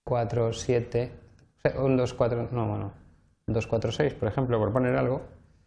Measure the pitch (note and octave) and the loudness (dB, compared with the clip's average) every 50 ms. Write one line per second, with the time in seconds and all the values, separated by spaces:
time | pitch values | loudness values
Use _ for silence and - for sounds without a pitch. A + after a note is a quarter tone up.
0 | _ - B2+ A#2+ A#2 A2 A#2 A#2+ A2+ A2+ A2+ - - - B2 A#2+ A#2 - - A#2+ | _ -4 -2 -2 0 0 0 0 0 0 -2 -2 0 0 2 2 0 0 -2 -2
1 | B2 A#2+ - - - - - - _ _ _ _ - D3 C3+ B2+ C3 C3+ C3 B2+ | -2 -4 -6 -14 -20 -20 -20 -20 _ _ _ _ -2 -2 0 0 2 2 4 4
2 | B2+ B2 - - B2+ A#2 A#2+ A#2 A#2 A#2+ B2 A#2+ A2+ G#2+ G#2 G#2 G2+ G2+ - - | 2 0 0 0 0 0 0 0 -2 -2 -2 -2 -2 0 -2 -4 -4 -8 -10 -14
3 | - - - _ _ _ _ _ _ - A2 A2+ G#2 - - A2+ - A#2+ A2 - | -20 -20 -20 _ _ _ _ _ _ -2 -2 -2 0 0 0 0 0 0 0 0
4 | D3+ C3+ - - A#2+ G#2+ - C3+ C3 A#2+ A#2+ A2 G#2+ G2+ A2+ C3 B2+ B2 B2+ C3+ | 0 0 0 0 -2 -2 0 0 0 2 2 2 2 2 2 2 2 2 2 2
5 | C3 B2 C3 D3+ - - - - - - - _ _ | 0 0 -2 -2 -6 -10 -18 -20 -20 -20 -20 _ _